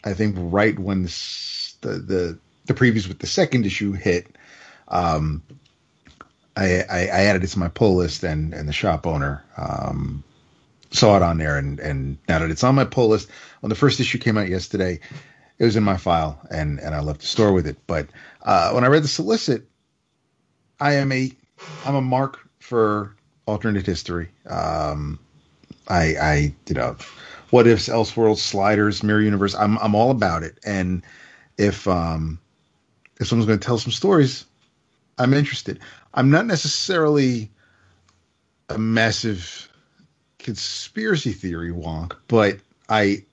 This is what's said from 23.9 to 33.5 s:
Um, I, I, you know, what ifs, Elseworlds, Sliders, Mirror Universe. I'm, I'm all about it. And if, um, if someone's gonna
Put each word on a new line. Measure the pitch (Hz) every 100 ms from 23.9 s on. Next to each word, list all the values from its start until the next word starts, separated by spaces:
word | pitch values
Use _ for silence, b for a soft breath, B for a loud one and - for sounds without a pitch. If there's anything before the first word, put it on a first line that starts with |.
| 87 - 87 85 _ -
Um, | - 156 156 151 147 147 147 _ _ _ _ _ - -
I, | 90 80 78
I, | - 73 73 - -
you |
know, | - - 120 B B B B B
what | 123 117
ifs, | 110 -
Elseworlds, | 117 107 - 110 107
Sliders, | - 101 98 107 104 95
Mirror | 104 107
Universe. | 107 101 98
I'm, | 95 104 107
I'm | 107
all | 104 123
about | 127 101 82
it. | 82 - -
And | 98 90 90 B B B B B -
if, | 101 95 101
um, | 90 82 80 80 80 _ _ _ _ _ _ _ _
if | 123
someone's | 117
gonna | 107